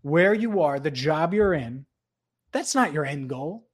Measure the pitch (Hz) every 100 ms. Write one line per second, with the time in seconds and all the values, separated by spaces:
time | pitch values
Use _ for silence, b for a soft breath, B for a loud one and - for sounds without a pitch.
0 | 143 156 185 214 226 202 151 139 147 131
1 | 135 156 170 208 202 170 117 127 139 _
2 | _ _ _ _ _ 262 320 269 233 151
3 | 139 143 131 127 143 220 _